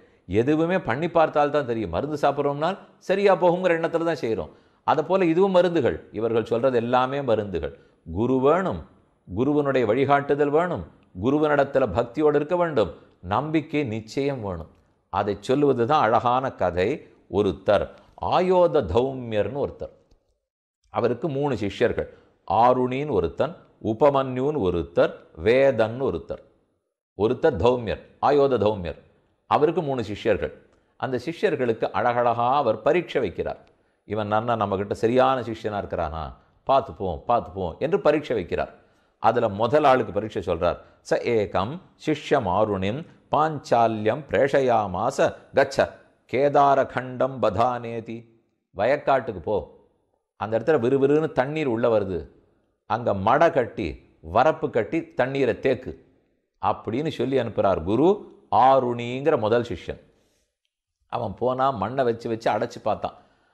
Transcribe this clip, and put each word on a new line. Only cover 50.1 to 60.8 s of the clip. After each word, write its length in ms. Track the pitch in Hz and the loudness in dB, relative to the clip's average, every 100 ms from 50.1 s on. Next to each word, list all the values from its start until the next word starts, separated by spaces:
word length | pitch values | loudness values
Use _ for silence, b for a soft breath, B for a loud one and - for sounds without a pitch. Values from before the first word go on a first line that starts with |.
| _ _ - | _ _ -10
அந்த 140 | 104 113 | -4 -2
இடத்துல 200 | 113 151 | 2 2
விறுவிறுன்னு 520 | 117 135 135 151 156 | 4 4 4 2 0
தண்ணீர் 360 | 131 131 156 143 | -2 -2 -2 -2
உள்ள 180 | 113 120 | 0 2
வருது, 300 | 107 95 85 76 _ _ _ _ _ - | 2 0 -6 -8 _ _ _ _ _ -6
அங்க 240 | 110 113 | -4 -2
மடை 360 | 98 101 143 165 | 0 2 4 4
கட்டி 360 | 143 113 - 85 62 _ _ 78 | 2 -2 -4 -8 -8 _ _ -2
வரப்பு 360 | 98 143 143 131 | 2 2 0 -2
கட்டி 300 | 120 107 160 160 | -4 -2 -4 -4
தண்ணீரை 460 | - 131 139 127 98 | -4 -2 0 0 0
தேக்கு" 340 | 131 123 - - _ _ _ _ _ _ | 0 -2 -6 -16 _ _ _ _ _ _
அப்படின்னு 460 | 98 110 - 120 156 | -4 -4 -4 -4 -4
சொல்லி 300 | - 123 135 | -4 -2 -2
அனுப்புறார் 440 | 117 101 98 87 | -2 0 2 2
குரு 240 | 80 113 165 208 - - - 107 | 0 2 2 2 -4 -18 -2 4
ஆருணிங்கிற 840 | 131 135 123 120 120 127 147 143 | 6 4 2 -4 -6 -4 0 0
முதல் 220 | 107 120 | 2 2
சிஷ்யன். 400 | 113 - - - _ _ _ _ _ _ _ _ | 0 -8 -10 -14 _ _ _ _ _ _ _ _